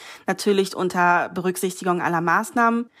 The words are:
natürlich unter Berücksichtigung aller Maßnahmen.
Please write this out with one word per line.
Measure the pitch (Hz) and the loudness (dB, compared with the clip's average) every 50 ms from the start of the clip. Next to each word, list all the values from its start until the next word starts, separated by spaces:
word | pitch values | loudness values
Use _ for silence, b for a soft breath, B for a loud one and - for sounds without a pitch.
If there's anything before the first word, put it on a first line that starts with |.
| B B B B B | B B B B B
natürlich | B 185 - - 208 202 196 196 190 - | B -4 -2 0 2 2 2 2 0 -2
unter | - 185 180 - 180 175 175 175 170 139 - | -4 -4 -2 0 2 4 4 4 2 2 -2
Berücksichtigung | 175 185 170 185 180 - 196 185 180 - 180 180 175 175 - | -4 -4 -2 -2 -2 -2 -4 -4 -4 -4 -2 -2 -2 0 0
aller | 156 175 165 | -2 0 0
Maßnahmen. | 170 170 165 202 226 - - 247 233 226 233 233 240 - B B | 2 2 2 2 0 -2 0 2 2 2 2 0 -4 -6 B B